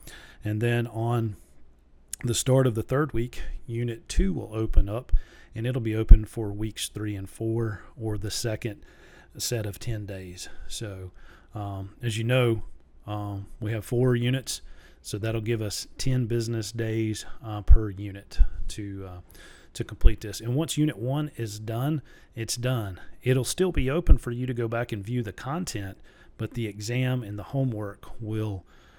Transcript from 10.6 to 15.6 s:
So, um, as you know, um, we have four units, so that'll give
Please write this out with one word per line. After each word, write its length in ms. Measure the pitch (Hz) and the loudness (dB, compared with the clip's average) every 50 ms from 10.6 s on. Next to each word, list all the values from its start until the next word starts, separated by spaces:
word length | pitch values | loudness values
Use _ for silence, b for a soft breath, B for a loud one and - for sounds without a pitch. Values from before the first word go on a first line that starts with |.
| B B | B B
So, 440 | - - 113 107 98 92 92 92 - B B B B B B B B | -6 -6 -6 -10 -10 -10 -12 -14 -14 B B B B B B B B
um, 400 | 104 104 101 98 98 98 98 - - | -10 -8 -8 -8 -8 -10 -12 -12 -8
as 160 | - 120 107 110 | -6 -6 -4 -2
you 60 | 113 | -2
know, 400 | 117 127 131 123 120 113 110 - - - - - - - - - - | 0 2 2 4 2 2 0 -4 -8 -10 -16 -18 -20 -20 -18 -12 -10
um, 400 | 104 107 104 104 101 101 98 - - - | -8 -8 -6 -6 -8 -10 -10 -12 -12 -8
we 120 | 113 107 | -6 -6
have 120 | 113 110 101 | -6 -6 -6
four 320 | - 123 120 127 127 123 | -4 0 2 2 2 2
units, 460 | 120 120 123 127 135 - - - - - B B B B B B B | 2 0 0 -2 -2 -4 -6 -10 -10 -10 B B B B B B B
so 160 | B - - 104 | B -10 -8 -6
that'll 240 | 98 113 113 117 | -4 -4 -4 -4
give 200 | 110 110 117 110 | -2 -2 -2 -2